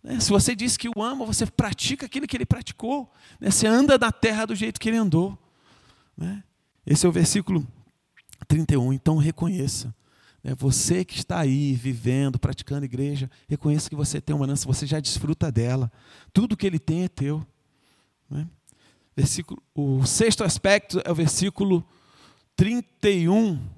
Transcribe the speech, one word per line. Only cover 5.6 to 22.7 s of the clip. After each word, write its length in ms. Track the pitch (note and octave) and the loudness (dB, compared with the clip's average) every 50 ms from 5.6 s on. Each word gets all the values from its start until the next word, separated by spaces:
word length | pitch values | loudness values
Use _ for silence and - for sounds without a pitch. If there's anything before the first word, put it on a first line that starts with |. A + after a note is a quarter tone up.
| _ _ _ _ _ _ _ _ _ _ _ | _ _ _ _ _ _ _ _ _ _ _
né? 260 | - D#3+ F3 G3 G3+ F#3+ _ _ _ _ _ _ _ _ | -10 -8 -8 -8 -10 -14 _ _ _ _ _ _ _ _
Esse 200 | - D3 D3+ - | 0 0 2 2
é 20 | F3+ | 2
o 40 | D#3+ | 4
versículo 540 | E3 E3 D#3+ - G#3 F#3 - F#3+ E3 C#3+ B2 - - - _ _ _ _ _ _ _ _ _ - _ - _ | 4 2 2 2 -2 -2 0 -2 -2 -2 -4 -14 -20 -20 _ _ _ _ _ _ _ _ _ -20 _ -2 _
trinta 260 | D3 D#3 D#3+ - D3+ | 0 0 2 2 2
e 20 | |
um. 160 | C3+ B2 B2+ C3+ | 2 2 2 0
Então 240 | C3+ _ D#3+ D#3+ | 0 _ 2 2
reconheça, 760 | D#3 D3 D#3+ D#3+ - E3+ E3+ G3 F3+ - - - - - A#2+ A2 _ _ _ _ _ _ _ _ _ _ | 4 2 2 0 -2 -2 -2 -2 -2 -2 -4 -4 -6 -8 -10 -12 _ _ _ _ _ _ _ _ _ _
né? 120 | C3 C3+ | -8 -6
Você 480 | C3 C#3 C#3 B2+ - - - E3 F#3 F3+ | -2 0 0 2 2 2 0 0 0 -2
que 140 | - - - | -4 -6 -10
está 220 | - _ F3+ F3+ | -6 _ -2 0
aí 340 | D#3+ C#3 C3 C#3 D3 C#3+ C3 | 0 2 2 2 0 0 -2
vivendo, 640 | A#2+ A#2 C3+ B2+ A2+ A2+ B2 B2+ C3+ C#3 C#3 C3 - | -2 -2 -4 -6 -4 -2 -2 0 0 0 0 -2 -2
praticando 460 | - C#3+ C3 - - - C#3 C#3+ C#3 | -2 -2 -4 -6 -8 -8 -6 -6 -6
igreja, 460 | C3 A#2+ B2 C3+ C#3+ D3 C#3 C3+ B2+ _ _ _ _ | -6 -4 -4 -4 -4 -4 -4 -6 -8 _ _ _ _
reconheça 400 | D3 - - D3+ D3 D3+ - - | -8 -2 0 0 0 0 0 -4
que 80 | - | -4
você 240 | D3 - - - D3 | -4 -4 -2 -4 -6
tem 140 | - - D3+ | -4 -2 -2
uma 100 | D3 C#3 | 0 0
herança, 220 | C3+ C#3+ C#3+ - | 0 -2 -2 0
você 200 | C3+ C3 - - | -2 -2 -2 0
já 120 | C3+ D3+ D#3 | -2 -4 -2
desfruta 540 | C#3+ - - - - D3 D#3+ - F3+ D#3+ A#2+ | -2 -4 -4 -4 -2 -4 -2 -2 -2 0 0
dela. 380 | A2+ A#2 A#2+ B2+ C3+ B2+ A2+ _ _ _ - - - - - _ | 0 0 0 0 -2 -2 -4 _ _ _ -20 -20 -20 -20 0 _
Tudo 240 | - A3 A#3 G#3+ | 2 2 2 -2
que 100 | - - | 0 0
ele 120 | G3 F3 D#3 | 0 0 0
tem 260 | _ - D#3+ E3+ F#3 | _ -2 -2 -2 -2
é 40 | F#3 | -4
teu, 380 | _ - C#3 C#3 D3 D#3 D#3 - _ _ _ _ _ _ _ _ _ _ _ _ _ _ _ _ | _ -4 -4 -2 -2 -4 -6 -10 _ _ _ _ _ _ _ _ _ _ _ _ _ _ _ _
né? 200 | - D3 D#3 E3+ - _ _ _ _ _ _ _ _ _ _ _ _ | -8 -8 -8 -8 -12 _ _ _ _ _ _ _ _ _ _ _ _
Versículo, 480 | - C#3 C#3+ - - E3+ - - - _ _ _ | 0 0 0 0 -2 -6 -10 -12 -16 _ _ _
o 320 | - C#3+ C#3 C3+ C3 C3+ | -4 -2 0 2 2 2
sexto 360 | A#2 - - A3 A3+ G#3 - A3+ | 2 2 2 4 4 4 2 0
aspecto 580 | F3 - - _ G3 G3+ G#3 - - - F3+ - | -2 -2 0 _ 4 4 4 2 0 -4 -4 -2
é 60 | - | 0
o 40 | F3 | 0
versículo 720 | D#3 E3+ D3 - - F3+ G3 - - G3+ G3 F#3 E3+ E3+ _ _ _ _ _ _ _ - - _ _ _ _ _ | 2 2 2 2 2 -2 -2 0 0 2 2 2 2 0 _ _ _ _ _ _ _ -20 -20 _ _ _ _ _
trinta 540 | - F#3 G#3 | 2 2 2